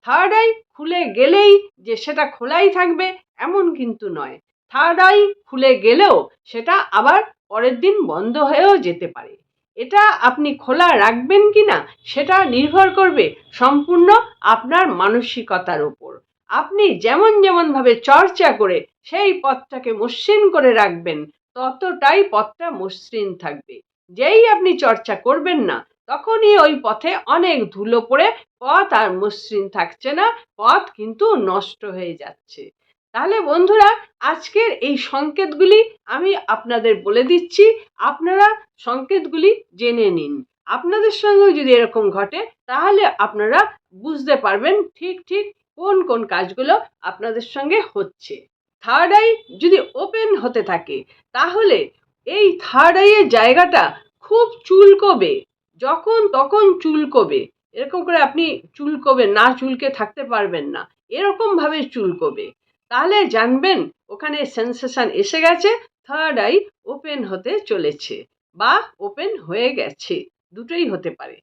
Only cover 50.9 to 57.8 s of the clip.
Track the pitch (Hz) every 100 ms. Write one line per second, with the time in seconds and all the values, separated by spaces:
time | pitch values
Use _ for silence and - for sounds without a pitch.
50.9 | 139 - _ _ 247 330 381 415 254 143
51.9 | _ _ _ - 381 403 349 - 254 330
52.9 | 349 403 427 339 220 226 262 359 247 151
53.9 | - _ _ - 440 466 - - 381 403
54.9 | 392 403 269 175 135 - _ _ 165 254
55.9 | 330 427 453 415 269 269 427 392 370 320
56.9 | 302 285 262 170 139 - _ _ -